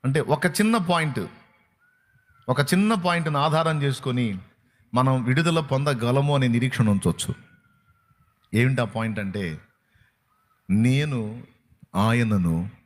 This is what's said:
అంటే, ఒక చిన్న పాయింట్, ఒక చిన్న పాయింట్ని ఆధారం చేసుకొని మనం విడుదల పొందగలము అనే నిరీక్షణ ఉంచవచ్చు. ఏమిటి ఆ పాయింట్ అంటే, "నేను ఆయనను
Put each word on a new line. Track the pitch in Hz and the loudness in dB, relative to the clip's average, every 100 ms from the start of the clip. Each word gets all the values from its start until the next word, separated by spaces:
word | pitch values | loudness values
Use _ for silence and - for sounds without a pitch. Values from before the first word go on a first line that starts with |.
అంటే, | 131 143 | 0 0
ఒక | - 160 180 | 0 0 0
చిన్న | - 214 226 | 0 2 2
పాయింట్, | 175 170 156 120 87 - _ _ _ _ _ _ _ _ _ _ - | 0 0 0 -4 -8 -12 _ _ _ _ _ _ _ _ _ _ -4
ఒక | 127 | -2
చిన్న | 135 180 214 | 2 2 2
పాయింట్ని | 220 175 170 160 147 | 0 0 -2 0 0
ఆధారం | 151 156 160 156 | 2 2 0 0
చేసుకొని | 139 131 139 123 117 95 - _ _ _ _ | -2 -2 -2 -2 -2 -4 -10 _ _ _ _
మనం | 120 131 131 | 0 2 2
విడుదల | 120 131 170 165 | 2 2 2 0
పొందగలము | 147 135 147 131 117 131 143 | 0 -2 0 0 0 2 2
అనే | 143 127 | 2 2
నిరీక్షణ | 117 131 - 107 | 2 0 0 2
ఉంచవచ్చు. | 98 90 - - - - _ _ _ _ _ _ _ _ _ _ | 2 0 -2 -6 -8 -14 _ _ _ _ _ _ _ _ _ _
ఏమిటి | 110 127 131 | 0 2 0
ఆ | |
పాయింట్ | 113 113 113 107 | -2 -4 -6 -6
అంటే, | 98 101 90 76 _ _ _ _ _ _ _ _ _ _ - | -6 -6 -6 -8 _ _ _ _ _ _ _ _ _ _ -2
"నేను | 101 120 135 151 127 107 117 - _ _ _ - | 2 2 2 0 -4 -6 -10 -18 _ _ _ -8
ఆయనను | 95 107 120 113 104 87 82 98 - | 0 2 2 2 2 2 0 -4 -12